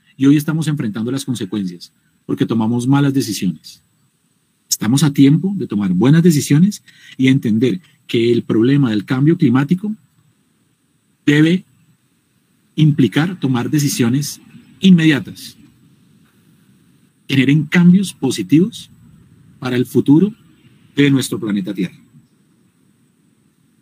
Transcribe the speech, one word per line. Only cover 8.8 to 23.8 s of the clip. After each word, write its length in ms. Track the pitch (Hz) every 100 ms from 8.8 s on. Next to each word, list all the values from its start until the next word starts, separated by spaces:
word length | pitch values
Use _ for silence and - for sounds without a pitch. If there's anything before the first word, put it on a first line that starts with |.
| 127
del 140 | 107
cambio 320 | 95 131 147 170
climático 580 | 123 123 143 185 214 214 _ _ _ _ _ _ _ _ _ _ _ _
debe 400 | - 147 156 185 - _ _ _ _ _ _ _ _ _ _
implicar 640 | - 156 143 120 143 170 185
tomar 320 | 135 123 117
decisiones 720 | 147 143 - 117 131 147 - - - - -
inmediatas, 760 | 196 175 160 139 101 - - - - _ _ _ _ _ _ _ _ _ _ _ _ _ _ _ _
generen 360 | 135 127 151
cambios 500 | 147 185 175 180 190
positivos 760 | - 135 117 92 147 208 - - - - - _ _ _ _
para 180 | 123 123
el 80 |
futuro 480 | 123 127 - 147 202 220 _ _ _ _ _
de 160 | - 143
nuestro 280 | 135 120 117
planeta 340 | 107 101 95
Tierra. 240 | 95 90 - _ _ _ _ _ _ _ _ _ _ _ _ _ _ _ _ _ _